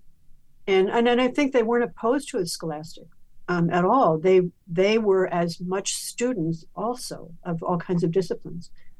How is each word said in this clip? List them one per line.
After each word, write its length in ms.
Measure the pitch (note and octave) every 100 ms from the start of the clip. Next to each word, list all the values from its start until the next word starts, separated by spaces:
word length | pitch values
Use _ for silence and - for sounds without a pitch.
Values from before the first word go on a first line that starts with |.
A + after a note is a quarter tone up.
| - - - - - - -
and, 220 | F#3+ F#3+
and, 180 | A#3 A#3+
and 120 | A#3+
I 60 | B3+
think 220 | B3+ C#4+
they 120 | C4
weren't 200 | A3 A#3+
opposed 460 | A#3+ - A3+ C#4 -
to 80 | A#3+
a 80 | E3+
scholastic, 600 | - E3 D3+ D#3+ - D#3+ - - - -
um, 200 | F3+ E3+
at 160 | F3 F3+
all. 320 | B3+ G#3+ D#3+
They, 240 | F3 F#3 F3+ - -
they 300 | E3 F#3+ A3
were 300 | G#3+ F#3+ F#3
as 320 | E3+ E3+ E3
much 360 | F3+ F#3+ - -
students 680 | - - A#3+ A#3+ D#3+ E3 - -
also 560 | G#3+ A#3+ - - E3+ E3+
of 200 | - E3
all 140 | - F3
kinds 260 | - F3
of 80 | F3
disciplines, 580 | F3+ F3+ A3 - E3+ E3+ - -